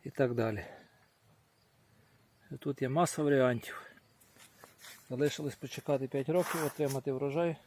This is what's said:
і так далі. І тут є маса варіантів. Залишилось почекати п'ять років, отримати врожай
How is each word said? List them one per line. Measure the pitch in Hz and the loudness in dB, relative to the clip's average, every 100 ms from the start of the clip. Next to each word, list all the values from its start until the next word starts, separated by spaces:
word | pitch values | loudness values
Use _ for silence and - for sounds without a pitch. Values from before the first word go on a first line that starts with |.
і | 135 | -8
так | - 131 | 2 2
далі. | 120 113 107 - - - _ _ _ _ _ _ _ _ _ _ _ _ _ _ _ _ | 4 0 -2 -8 -16 -20 _ _ _ _ _ _ _ _ _ _ _ _ _ _ _ _
І | 139 | -6
тут | 147 135 | -6 -2
є | 131 | 0
маса | 143 175 - | 2 2 2
варіантів. | 147 139 127 120 - - - - _ _ _ - - _ - - - - - | 4 6 6 2 -4 -14 -16 -20 _ _ _ -20 -20 _ -20 -20 -20 -20 -10
Залишилось | 127 143 - 147 - | 0 0 0 -6 -6
почекати | 135 - - 139 131 | -10 -8 -2 -2 0
п'ять | 139 135 | -4 0
років, | 175 170 175 | 0 0 0
отримати | 151 - 143 135 139 | -2 0 -2 -2 -4
врожай | 131 143 147 170 160 | -2 -2 0 -2 -2